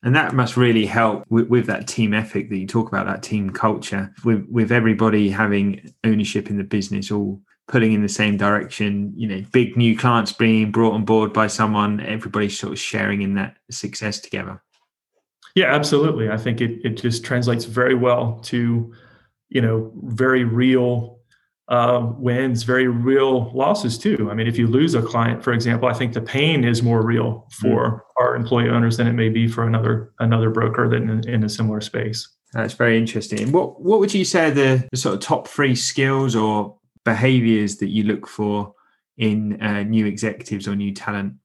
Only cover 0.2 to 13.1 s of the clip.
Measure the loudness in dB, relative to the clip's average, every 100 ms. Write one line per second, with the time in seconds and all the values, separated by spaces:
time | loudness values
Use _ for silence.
0.2 | 2 0 0 2 4 4 2 2 0 0
1.2 | 0 0 4 2 2 -4 -6 -2 0 0
2.2 | -2 -6 -6 -8 -2 -2 -2 -4 -4 -6
3.2 | -6 -4 -4 -2 -2 -2 -6 -6 -6 -4
4.2 | 0 0 0 -2 2 2 2 2 2 2
5.2 | 0 0 0 2 0 -4 -12 _ 0 0
6.2 | 0 -4 -4 -6 -2 -4 -2 -6 -4 -4
7.2 | -4 -8 _ _ -2 2 4 2 0 0
8.2 | 0 2 2 0 -2 -4 -2 -2 -4 -6
9.2 | -6 -6 0 2 2 2 2 4 2 2
10.2 | 0 0 2 4 2 2 2 2 2 2
11.2 | 2 0 -2 0 0 0 0 -2 -6 -8
12.2 | -6 -4 -4 -4 -8 -8 -6 -4 -2